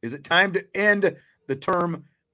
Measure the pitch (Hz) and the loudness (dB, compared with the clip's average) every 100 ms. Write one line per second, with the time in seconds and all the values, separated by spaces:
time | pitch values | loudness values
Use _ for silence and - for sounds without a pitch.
0 | 117 143 - 170 196 185 - 196 208 208 | -12 -10 0 2 2 0 -4 0 2 4
1 | 190 135 _ _ - 135 - 180 175 151 | 2 -2 _ _ -8 -6 -2 -2 -2 -6
2 | - _ _ | -12 _ _